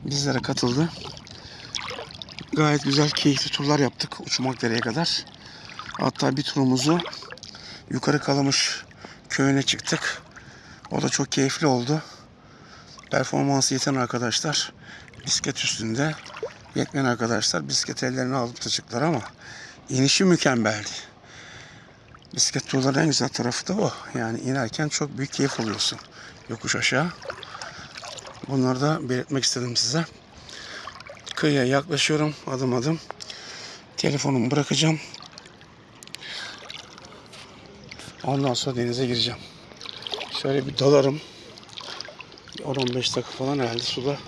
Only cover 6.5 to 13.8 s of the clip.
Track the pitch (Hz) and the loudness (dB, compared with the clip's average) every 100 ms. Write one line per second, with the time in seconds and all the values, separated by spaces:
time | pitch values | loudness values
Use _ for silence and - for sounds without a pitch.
6.5 | - 131 127 139 170 - - - - - | 4 4 6 6 4 2 -10 -14 -14 -14
7.5 | - - - - 127 - 143 - 139 139 | -16 -16 -16 -6 -2 2 2 4 4 4
8.5 | 135 - - - - - - - - 139 | 4 2 -2 -8 -18 -18 -18 -6 2 4
9.5 | 139 131 - - 160 - - - - - | 6 4 0 0 -2 -2 -4 -10 -20 -20
10.5 | - - - - 139 151 - 135 - 135 | -20 -20 -18 -4 0 0 0 0 2 2
11.5 | - 156 127 120 156 - - - - - | 4 4 4 2 0 -2 -18 -20 -20 -20
12.5 | - - - - - - 143 131 143 139 | -20 -20 -20 -20 -20 -2 0 2 2 4
13.5 | 139 131 131 | 4 2 2